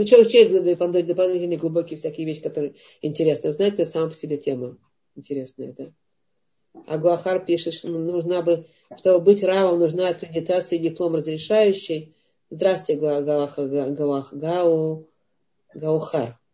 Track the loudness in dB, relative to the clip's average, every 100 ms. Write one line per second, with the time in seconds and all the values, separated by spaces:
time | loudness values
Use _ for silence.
0 | 8 8 8 8 6 6 2 0 0 0
1 | 0 0 0 0 -2 -4 -2 -2 -4 -6
2 | -10 -8 -8 -6 -8 -6 -8 -10 -20 _
3 | -8 0 0 0 -2 0 0 0 -2 -2
4 | -4 -6 -8 -6 -4 -6 -8 -14 _ _
5 | _ -20 -10 -10 -10 -14 -16 -16 -18 _
6 | _ _ _ _ _ _ _ -20 -10 0
7 | 0 0 0 -2 0 -2 -2 -8 -8 -6
8 | -4 -4 -2 -2 0 0 -2 _ -20 -4
9 | 4 4 6 6 4 2 2 2 2 0
10 | -2 -4 -6 -6 -2 -2 -2 -2 -4 -2
11 | -2 -2 -4 -8 0 2 4 2 -4 -8
12 | -10 _ _ _ -16 -2 0 0 -2 -2
13 | 0 -2 0 -2 -2 -4 -4 -4 -4 -4
14 | -2 -4 -6 -8 -4 0 2 2 0 -6
15 | -12 _ _ _ _ _ _ -10 -4 -2
16 | -2 -6 -6 -10 _